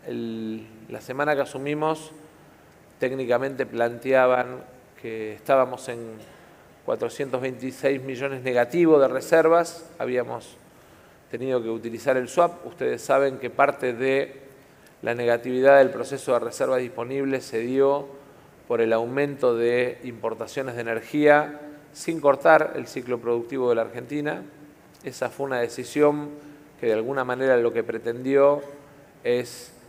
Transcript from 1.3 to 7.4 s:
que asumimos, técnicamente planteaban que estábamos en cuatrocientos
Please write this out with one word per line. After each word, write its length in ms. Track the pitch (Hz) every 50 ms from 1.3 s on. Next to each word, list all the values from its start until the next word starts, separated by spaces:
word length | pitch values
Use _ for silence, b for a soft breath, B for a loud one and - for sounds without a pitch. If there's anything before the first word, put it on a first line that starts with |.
| 151
que 60 | 139
asumimos, 720 | 135 - - 135 135 143 151 151 156 156 160 156 - - - - - - - - - - - _ - _ _ _ _ _ _ _
técnicamente 680 | 131 127 131 135 131 117 120 120 135 139 135 127 131
planteaban 1000 | 107 - 117 117 120 120 117 - 135 131 131 127 127 127 123 123 123 127 127 - - - - - _ _ -
que 320 | - 117 113 110 107 107
estábamos 560 | 107 104 - - 139 135 127 123 131 117 - 127
en 100 | 120 117 117 113 110 110 110 B B B B B B B B B B _ _
cuatrocientos 560 | - 117 113 - 117 - - 143 131 131 127